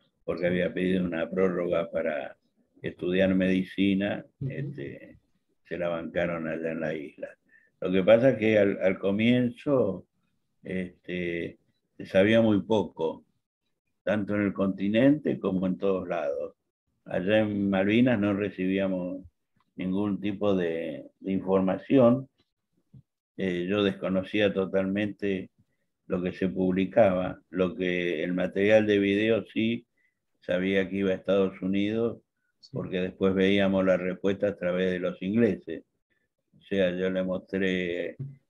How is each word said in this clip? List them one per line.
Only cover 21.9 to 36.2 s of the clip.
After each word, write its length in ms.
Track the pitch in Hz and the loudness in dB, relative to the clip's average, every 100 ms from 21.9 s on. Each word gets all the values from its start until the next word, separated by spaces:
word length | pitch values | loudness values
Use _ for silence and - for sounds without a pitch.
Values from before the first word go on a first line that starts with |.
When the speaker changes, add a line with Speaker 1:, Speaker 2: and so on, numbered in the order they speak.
| 135 120 131 - _ _ _ _ _ _ - - _ _ - | 6 6 4 -2 _ _ _ _ _ _ -20 -20 _ _ -6
Speaker 1:
Eh, 320 | 95 87 87 | -4 -4 -2
yo 160 | 104 | 0
desconocía 680 | 101 95 90 95 95 107 101 | 0 0 -2 -2 -2 0 0
totalmente 960 | 95 92 95 95 98 104 101 101 95 98 _ _ _ _ _ - | 0 -2 0 0 0 -4 -4 -4 -4 -6 _ _ _ _ _ -6
lo 160 | 90 | -4
que 80 | 90 | -4
se 160 | - 95 | -2 -4
publicaba, 920 | 95 92 92 92 117 104 92 90 - _ | 0 0 0 0 4 4 2 -4 -8 _
lo 260 | 90 90 85 | -2 -2 -2
que 480 | 92 90 87 78 | -4 -2 -4 -4
el 100 | 87 | -4
material 540 | 90 90 95 101 110 107 | -4 -4 0 4 4 4
de 120 | 101 | 2
video 440 | 101 101 110 110 - | 2 2 2 0 -2
sí 400 | 98 113 117 - _ _ _ _ _ | -2 -2 -2 -8 _ _ _ _ _
sabía 500 | - 90 95 98 92 | -4 -2 0 0 0
que 80 | 98 | 0
iba 140 | 98 | 0
a 40 | 92 | 0
Estados 460 | - 98 95 - | 0 2 0 -2
Unidos, 600 | 92 98 101 113 117 107 _ _ _ _ | -4 -2 -2 -2 -2 -4 _ _ _ _
Speaker 2:
Sí. 100 | - | -14
Speaker 1:
porque 260 | - 90 90 | -10 -6 -4
después 360 | 92 - 95 95 | -4 0 0 4
veíamos 500 | 95 101 98 98 92 | 4 4 2 2 2
la 120 | 90 | 2
respuesta 500 | 92 90 98 98 101 | 0 -4 -2 0 -2
a 80 | - | -2
través 360 | 90 90 92 | -2 0 0
de 80 | 90 | -2
los 220 | 90 87 | -4 -6
ingleses. 640 | 92 110 113 90 - 80 - _ _ _ | -2 2 2 0 -6 -14 -14 _ _ _